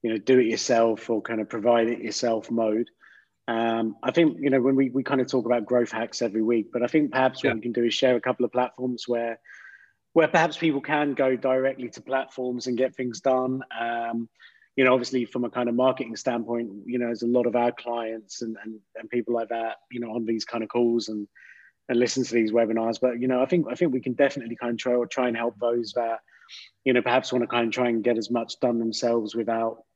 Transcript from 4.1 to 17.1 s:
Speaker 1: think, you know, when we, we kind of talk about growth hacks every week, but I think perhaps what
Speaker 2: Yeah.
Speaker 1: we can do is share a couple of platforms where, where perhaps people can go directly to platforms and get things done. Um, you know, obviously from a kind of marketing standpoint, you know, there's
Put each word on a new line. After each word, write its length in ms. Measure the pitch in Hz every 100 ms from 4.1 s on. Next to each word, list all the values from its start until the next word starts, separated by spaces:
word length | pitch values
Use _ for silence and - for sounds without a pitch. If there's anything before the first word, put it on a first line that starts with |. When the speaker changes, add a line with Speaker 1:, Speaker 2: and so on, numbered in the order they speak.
Speaker 1:
think, 280 | 170 160 -
you 100 | 139
know, 100 | 135
when 140 | 127
we, 160 | 135 135
we 140 | 127
kind 160 | 123 135
of 80 | 127
talk 180 | 131 117
about 180 | 120
growth 280 | 104 123 117
hacks 300 | 113 117 -
every 200 | 117 107
week, 300 | 110 117 104
but 100 | 123
I 60 | 120
think 240 | 156 143
perhaps 320 | 131 131 131
what 60 | 131
Speaker 2:
Yeah. 40 |
Speaker 1:
we 60 | 113
can 120 | 120
do 120 | 117
is 100 | 120
share 220 | - 131 120
a 40 |
couple 240 | 127 127
of 80 | 123
platforms 540 | 127 123 - 127 120 -
where, 320 | 117 117 113 - - - - _ _ _
where 160 | 165 156
perhaps 280 | 170 160 -
people 240 | 165 139
can 340 | - 151 147
go 220 | 135 131 127
directly 520 | 131 131 135 127 120
to 100 | -
platforms 680 | - 131 135 - 127 123 127
and 100 | 120
get 200 | 127 -
things 240 | 123 113
done. 420 | 139 127 131 131 131 -
Um, 500 | 117 117 117 117 117 _ - _ _ -
you 60 |
know, 100 | 127
obviously 320 | 127 120 131
from 200 | 117 123
a 60 | 120
kind 180 | 123 120
of 60 |
marketing 420 | 120 131 127 113 110
standpoint, 520 | - 120 110 117 113 101
you 140 | 120 123
know, 80 |
there's 160 | 120